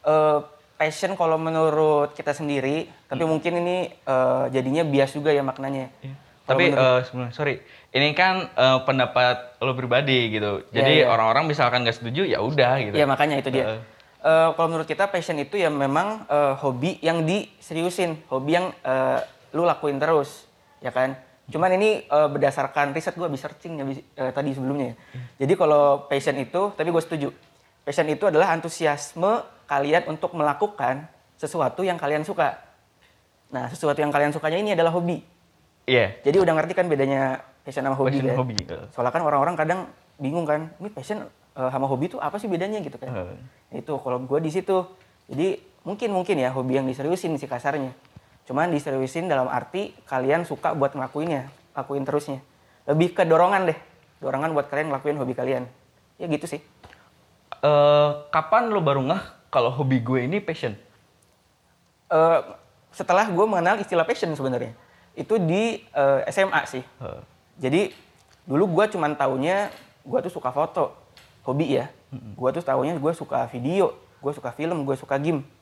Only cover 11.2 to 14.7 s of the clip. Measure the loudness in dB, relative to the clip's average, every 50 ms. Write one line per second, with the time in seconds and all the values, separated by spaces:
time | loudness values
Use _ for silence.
11.2 | 4 4 4 2 2 0 2 2 2 2 2 2 0 0 -2 -2 -6 -6 -2 -2
12.2 | 0 0 0 0 0 0 2 4 4 4 4 0 0 -2 0 2 2 2 2 2
13.2 | 2 0 0 -2 -2 -2 -2 -2 -2 -2 -4 -8 -12 -18 -20 _ _ _ _ _
14.2 | 2 4 4 6 4 4 4 2 0 0